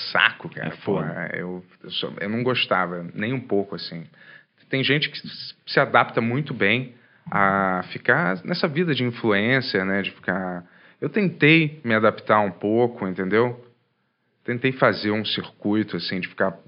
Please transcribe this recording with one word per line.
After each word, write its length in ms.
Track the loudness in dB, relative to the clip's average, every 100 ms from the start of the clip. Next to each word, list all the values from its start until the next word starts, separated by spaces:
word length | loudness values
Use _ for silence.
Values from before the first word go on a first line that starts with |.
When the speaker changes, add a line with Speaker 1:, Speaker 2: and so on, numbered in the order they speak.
| -2
Speaker 1:
saco, 380 | 4 4 2 -12
cara." 200 | -8 -8
Speaker 2:
É 20 | -6
foda. 300 | -2 -2 -2
Speaker 1:
Porra, 200 | -6 -6
eu, 300 | -8 -8 -10 -14 _
eu 80 | -10
só, 200 | -8 -6 -6
eu 80 | -6
não 120 | -2
gostava, 640 | 0 0 2 2 0 -4 -8
nem 200 | -6 -4
um 60 | -4
pouco, 360 | 0 0 0 -6
assim. 300 | -10 -12 -14 -20 -20 -20 _ _ _
Tem 160 | -2
gente 260 | 2 0 -2
que 80 | -8
s-, 360 | -14 -14 -16 -16 -2
se 120 | 0
adapta 400 | 4 4 4 0
muito 340 | 0 0 -2 0
bem 400 | 2 2 -2 -12 _ _ -4
a 540 | 2 4 4 2 0 -4
ficar 500 | -4 2 2 2 -2
nessa 240 | -4 -2 0
vida 280 | 0 0 0
de 80 |
influencer, 840 | -2 0 2 2 4 2 0 0 0
né? 160 | 0
De 80 | -2
ficar, 540 | -6 -4 -2 -4 -6 -12 -20 -20 -8
eu 80 | -4
tentei 680 | 0 0 4 6 6 4 -2
me 100 | 0
adaptar 460 | 2 4 2 2 2
um 120 | 2
pouco, 560 | -2 0 2 2 0 -6
entendeu? 560 | -4 0 2 2 -2 -16 _ _ _ _ _ _ _
Tentei 280 | -8 -2 -2
fazer 400 | 2 2 2 0
um 120 | -2
circuito, 760 | -2 -6 -8 -6 0 0 0 -4
assim, 220 | -6 -6
de 80 | -4
ficar, 300 | -2 -2 -2